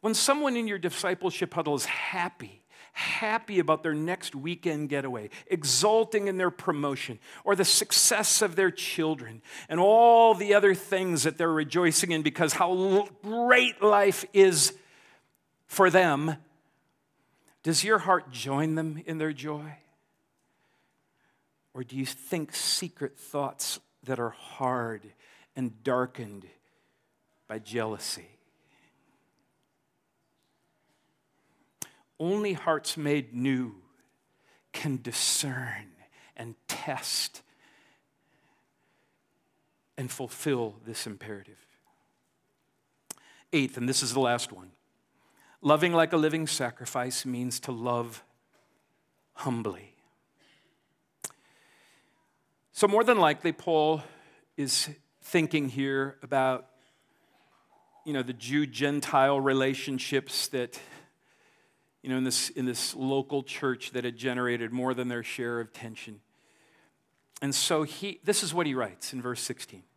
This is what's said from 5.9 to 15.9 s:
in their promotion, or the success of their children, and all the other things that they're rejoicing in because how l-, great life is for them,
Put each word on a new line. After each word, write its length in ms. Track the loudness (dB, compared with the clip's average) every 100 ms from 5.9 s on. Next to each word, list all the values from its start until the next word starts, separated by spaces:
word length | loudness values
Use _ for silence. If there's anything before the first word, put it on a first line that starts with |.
| 4 2 0 -2
in 100 | 0
their 140 | -2
promotion, 680 | -2 -4 -2 -2 -4 -8 -12 -16 -8
or 120 | 0 2
the 100 | 4
success 760 | 4 2 4 4 4 2 4
of 140 | 2 4
their 140 | 2
children, 720 | 2 -6 -2 0 0 -6 -16 -18 -18 -6
and 100 | 4
all 560 | 6 10 10 10 10 6
the 180 | 6
other 220 | 8 8 4
things 480 | 0 -2 0 0
that 140 | 0 0
they're 140 | 0
rejoicing 600 | 0 0 2 4 4 2
in 100 | 0
because 320 | 0 2 0
how 180 | 2 0
l-, 380 | 2 4 2 2 -8
great 580 | -6 -2 6 6 6 2
life 440 | 4 6 4 2 0
is 440 | 8 8 8 2 0 -20 _ -20 _ _ _ _ _ _
for 240 | 4
them, 460 | 6